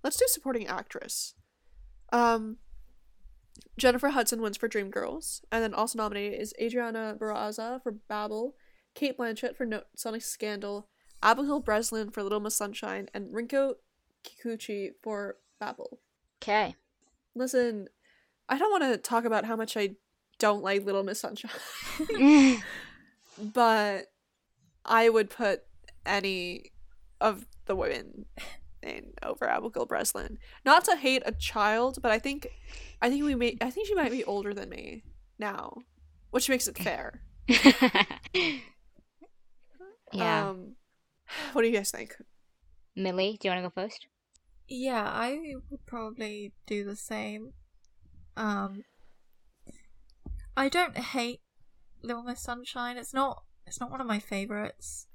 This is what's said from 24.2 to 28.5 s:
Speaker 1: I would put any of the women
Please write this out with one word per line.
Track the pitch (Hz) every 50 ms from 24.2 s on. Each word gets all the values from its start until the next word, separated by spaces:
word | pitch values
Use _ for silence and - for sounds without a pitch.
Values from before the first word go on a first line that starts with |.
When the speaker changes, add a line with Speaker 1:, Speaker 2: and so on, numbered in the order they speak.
| _ _ _ _ _ _ _ _ _ _ _ _ _
Speaker 1:
I | - 226 226 226 233
would | 220 226 208 202
put | - - 240 202 196 - - - - - - - - - -
any | - 202 202 185 196 190 185 175 180 180 - - - - - - - - - - - - -
of | - 220 208 196 226 - - - -
the | - 196
women | 190 - - - - - - - - - - - - - -